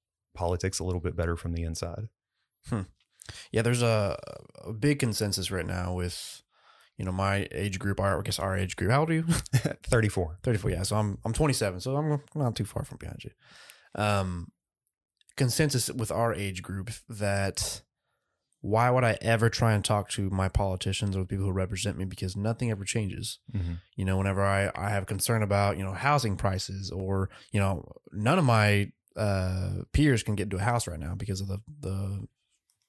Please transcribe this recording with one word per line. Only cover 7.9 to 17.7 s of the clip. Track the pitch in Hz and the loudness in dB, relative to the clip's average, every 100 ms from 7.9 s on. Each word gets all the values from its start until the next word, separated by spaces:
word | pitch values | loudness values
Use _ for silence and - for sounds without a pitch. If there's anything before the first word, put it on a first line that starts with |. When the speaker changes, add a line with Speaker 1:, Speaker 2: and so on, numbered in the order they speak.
| 98 | 2
Speaker 2:
our, | 98 82 | 2 2
I | |
guess | - 98 | 0 -2
our | 95 95 | 0 0
age | 92 - | -2 0
group. | 90 | 2
How | 135 | 2
old | 160 | 2
are | |
you? | 160 | 0
<laughs> | 165 160 - 120 - - - | 2 2 2 0 0 -4 0
Speaker 1:
Thirty-four. | 120 107 98 85 85 | 4 4 2 -4 -4
Speaker 2:
Thirty-four, | 131 110 110 | -2 0 0
yeah. | 87 | -2
So | 90 104 | 0 0
I'm, | 107 95 104 | 0 -2 -4
I'm | |
twenty-seven, | 117 151 123 104 90 | 0 2 2 0 -2
so | 127 139 | -4 -2
I'm | 156 147 - 151 | 0 -2 -4 -2
not | 127 110 | -2 0
too | 98 | -4
far | - - | -4 -8
from | - | -10
behind | - - | -12 -12
you. | - - _ - - - _ - | -14 -18 _ -20 -20 -20 _ -2
Um, | 104 101 92 87 87 - _ _ _ _ _ _ _ - | 2 2 0 -4 -8 -14 _ _ _ _ _ _ _ -2
consensus | 131 - 156 131 - | 0 2 2 2 -2
with | - 113 | -2 -2
our | 87 117 101 | 0 0 0
age | 101 90 | -4 -6
group | - 95 95 113 - | -8 -8 -8 -10 -12
that | 107 101 98 98 - - | -4 0 0 0 -2 -4